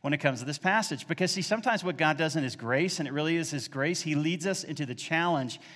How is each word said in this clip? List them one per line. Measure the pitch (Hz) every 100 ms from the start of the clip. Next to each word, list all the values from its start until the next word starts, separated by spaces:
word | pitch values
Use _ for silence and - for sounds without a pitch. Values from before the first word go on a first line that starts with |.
when | 139
it | 143
comes | 143 127
to | 127
this | 147
passage. | 185 208 214 135 -
Because, | - 185
see, | 190
sometimes | 170 214 247 220 180
what | 143
God | 156 147
does | 160 151
in |
His | 131 -
grace, | 117 127 180 -
and | 143
it |
really | 143 156 165
is | 151
His | 143 -
grace, | 135 147 170
He | 160 147
leads | 156 175 180
us | 185 -
into | 147 139
the | 123
challenge | - 165 175 160 127 - -